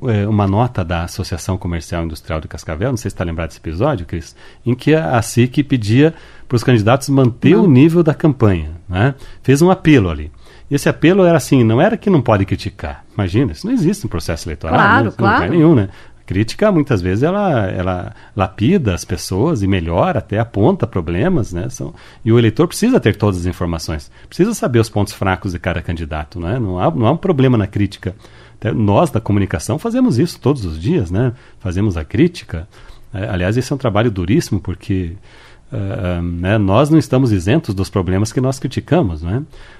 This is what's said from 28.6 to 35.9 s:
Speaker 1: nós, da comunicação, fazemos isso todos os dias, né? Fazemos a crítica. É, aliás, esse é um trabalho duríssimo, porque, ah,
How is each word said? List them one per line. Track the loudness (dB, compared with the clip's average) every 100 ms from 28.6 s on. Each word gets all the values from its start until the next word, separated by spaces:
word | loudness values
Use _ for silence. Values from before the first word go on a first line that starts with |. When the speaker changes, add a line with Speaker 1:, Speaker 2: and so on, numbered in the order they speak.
| -4
Speaker 1:
nós, | 0 2 4 2
da | 0
comunicação, | 0 0 0 -4 -4 -4
fazemos | -2 0 2 2
isso | 0 0
todos | -2 0 -4
os | -4
dias, | -2 -2 0
né? | 0 -2 -4 -14 -12
Fazemos | -6 -2 -2 -2
a |
crítica. | -4 0 0 0 -10 -12 -12 -20 -20 -20 -14
É, | -8 -4
aliás, | -2 0 0
esse | -2
é | -4
um |
trabalho | -2 0 0
duríssimo, | -2 0 0 0 -4
porque, | -4 -8 -4 -4 -4 -10 -18 -20 -20 -20 -12
ah, | -8 -6